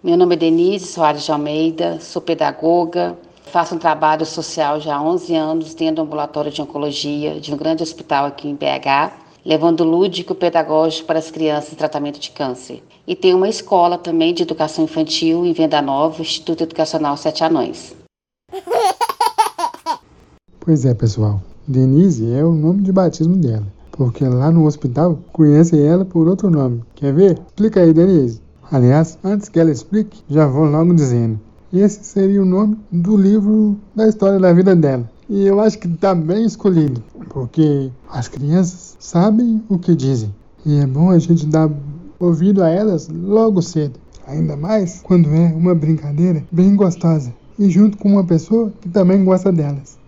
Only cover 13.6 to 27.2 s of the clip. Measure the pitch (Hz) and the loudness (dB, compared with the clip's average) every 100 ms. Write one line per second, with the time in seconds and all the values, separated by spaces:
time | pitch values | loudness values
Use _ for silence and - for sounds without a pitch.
13.6 | - 190 175 175 170 165 160 175 165 160 | -2 2 2 0 -4 -2 0 -2 -4 -4
14.6 | 156 - 156 - 156 - 165 165 175 165 | -4 -2 -4 -2 -4 -2 -2 0 -2 0
15.6 | 160 147 139 135 160 160 160 - - 160 | 0 0 -2 -2 -2 -4 -10 -10 -6 -6
16.6 | 165 - 160 160 151 139 156 151 160 160 | -6 -4 -4 -2 -4 -4 -6 -4 -2 0
17.6 | 113 - - - _ _ _ _ _ 381 | -2 -8 -18 -20 _ _ _ _ _ -16
18.6 | 349 440 415 381 480 - - - 427 - | -4 -2 0 -2 -6 -2 -4 -2 -4 -4
19.6 | 339 - - 294 _ _ _ _ _ - | -8 -8 -10 -10 _ _ _ _ _ -12
20.6 | - 156 127 117 117 107 107 101 - - | 0 0 2 0 -2 0 -2 -2 -8 -18
21.6 | - 127 131 139 190 135 113 123 165 160 | -4 0 4 4 4 2 -2 0 0 2
22.6 | 156 190 190 190 175 170 160 190 143 110 | 0 0 2 2 0 0 0 0 0 -2
23.6 | 101 - - - 127 - 135 123 143 165 | -8 -14 -20 -4 -4 -2 -2 0 2 4
24.6 | 151 147 131 120 175 156 - - 151 147 | 2 0 -6 0 0 -2 -8 2 4 6
25.6 | 165 160 147 175 185 170 160 185 208 156 | 6 4 4 2 0 2 2 2 0 2
26.6 | 131 117 117 - 139 143 | 0 -4 -10 -6 -2 4